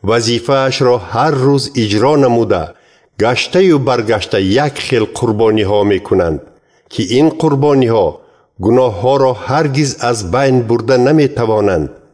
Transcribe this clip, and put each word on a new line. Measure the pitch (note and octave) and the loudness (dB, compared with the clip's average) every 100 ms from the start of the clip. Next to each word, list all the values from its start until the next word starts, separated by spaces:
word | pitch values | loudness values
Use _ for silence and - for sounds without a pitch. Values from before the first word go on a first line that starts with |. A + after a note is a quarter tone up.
وظیفه‌اش | F#2 A#2 A2+ A#2+ A#2 C3+ C3+ B2+ | 0 -2 0 -4 -2 0 0 0
را | B2+ B2 | 2 2
هر | F2+ A2+ D3+ | -2 -2 -2
روز | D3 C3 C#3+ C3 B2+ | 0 2 0 -2 -4
اجرا | A2 G#2 B2 D3+ | -2 0 2 2
نموده، | C3 A#2 A2 F#2+ D#2+ - _ _ _ - | 2 2 0 -2 -4 -14 _ _ _ -4
گشته | G#2+ B2 - F3 F#3+ D3+ | -2 -2 -2 2 2 2
و | |
برگشته | B2+ B2 G#2+ G#2+ - A2 | 0 -2 -2 -4 -2 -2
یک | F#2+ A2 D3 | 0 0 0
خیل | - - A#2+ | -4 -4 -2
قربانی | G#2+ - A#2+ G#2 A2 G#2+ | -2 -4 -4 0 2 2
ها | G2 G#2 | 0 0
می | G2+ F#2+ | 2 0
کنند | - F#2+ E2+ D2+ - _ _ _ _ | 0 0 0 -4 -10 _ _ _ _
که | - | -8
این | F#2 A#2+ D#3 | -2 2 0
قربانی | D#3 D#3+ C#3 D3 C#3 B2 | 0 -2 0 2 2 2
ها | A2+ F2 - - _ _ _ | 2 0 -4 -20 _ _ _
گناه | F#2 B2 B2+ F#2 | 0 2 2 0
ها | A#2 C#3 | 0 2
را | C3 | 0
هرگز | A#2+ - C#3 D#3 C3+ C#3+ - | -2 -4 -2 0 -2 -4 -2
از | A#2+ A#2 F#2 | -4 -4 -4
بین | A2+ C#3 B2+ | -2 2 0
برده | A#2 A#2 A2 C3 | 0 -2 0 2
نمی | B2+ D#3 C#3 | 4 2 2
توانند. | - A2+ G#2+ G2+ F2+ C#2+ - _ | 0 -2 0 2 0 -4 -10 _